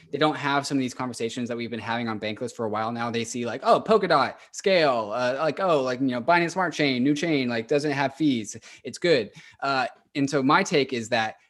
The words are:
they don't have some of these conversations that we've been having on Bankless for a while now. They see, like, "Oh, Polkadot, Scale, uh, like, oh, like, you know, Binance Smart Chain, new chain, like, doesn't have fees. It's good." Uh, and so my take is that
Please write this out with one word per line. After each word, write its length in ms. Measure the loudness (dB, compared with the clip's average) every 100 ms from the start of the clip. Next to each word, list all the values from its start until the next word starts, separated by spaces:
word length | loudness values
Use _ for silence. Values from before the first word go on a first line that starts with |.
| -8
they 60 | 0
don't 160 | 0
have 320 | 0 0 0 0
some 100 | -2
of 40 |
these 120 | -2
conversations 560 | -4 -8 -6 -6 -4 -6
that 80 | -6
we've 140 | -6
been 100 | -8
having 300 | -4 -4 -4
on 100 | -4
Bankless 340 | -6 -6 -8
for 120 | -6 -4
a 20 |
while 240 | -2 -4
now. 180 | -4 -4
They 140 | -4
see, 220 | -6 -6 -6
like, 160 | -4
"Oh, 160 | 2 2
Polkadot, 540 | 4 2 4 2 2 -2 -16
Scale, 600 | -4 2 4 4 2 0
uh, 220 | -2 -2 0
like, 220 | -2 0
oh, 220 | 2 2
like, 180 | 2 0
you 80 | -2
know, 120 | 0
Binance 300 | 2 4 2
Smart 240 | -2 -4
Chain, 280 | 0 0 2
new 120 | 2
chain, 340 | 2 0 0 0
like, 200 | -2 0
doesn't 240 | 0 0
have 240 | 0 -2 0
fees. 380 | 0 0 -4 -12 -18 -16
It's 140 | -14 -4
good." 320 | 2 2 0 -8 -20 -6
Uh, 260 | -2 0 -2 -6 _
and 140 | -4 -2
so 140 | 0
my 200 | 4 4
take 300 | 4 2 0
is 160 | -2 -2
that 280 | 0 0 -6 _